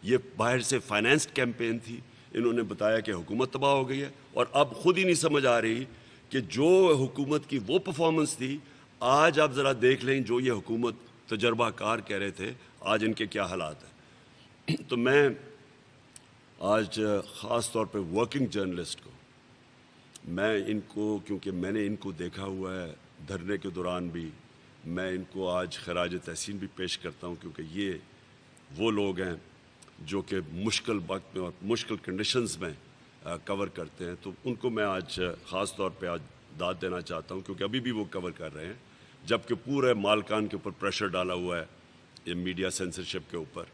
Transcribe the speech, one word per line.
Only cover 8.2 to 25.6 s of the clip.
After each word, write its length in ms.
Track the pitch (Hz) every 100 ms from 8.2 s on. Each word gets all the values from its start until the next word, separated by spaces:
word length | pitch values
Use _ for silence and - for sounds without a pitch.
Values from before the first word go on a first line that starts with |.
| 151 -
थी, 260 | 127 143 - - - -
आज 360 | 123 139 160 147
आप 140 | 151
ज़रा 200 | 131 139
देख 300 | 127 123 131
लें 200 | 123 139
जो 160 | 110 120
ये 100 | 131
हुकूमत 480 | 113 92 113 120 110 - - -
तजर्बाकार 720 | 110 117 113 117 - 104 113
कह 160 | 101 101
रहे 140 | 101
थे, 240 | 92 98 127 - - 95
आज 180 | 107
इनके 240 | 110 110 107
क्या 180 | 107 92
हालात 340 | 90 80 73
हैं। 920 | - - - - - - - - - -
<clears throat> 140 | -
तो 80 | 123
मैं 400 | 123 143 143 110 - - - - - - - - - - - -
आज 360 | 92 107 104 - 107 101 - -
ख़ास 300 | 104 117 120
तौर 120 | 113 110
पे 140 | 107
वर्किंग 480 | 90 92 120 151 123
जर्नलिस्ट 520 | 104 95 87 82 -
को, 100 | - - - - - - - - - - - - -
मैं 400 | 87 104 107 92
इनको, 520 | 107 95 - 107 104
क्योंकि 320 | - 98 98
मैंने 340 | 90 92 107 101
इनको 260 | 101 98
देखा 300 | 82 87 90
हुआ 300 | 98 95 92
है 220 | 92 85 73 - - 76
धरने 300 | 95 87 101
के 120 | 95
दौरान 400 | 90 90 90 90
भी, 240 | 85 80 78 - - - - 78
मैं 260 | 87 92
इनको 340 | 92 92 95 92
आज 300 | 90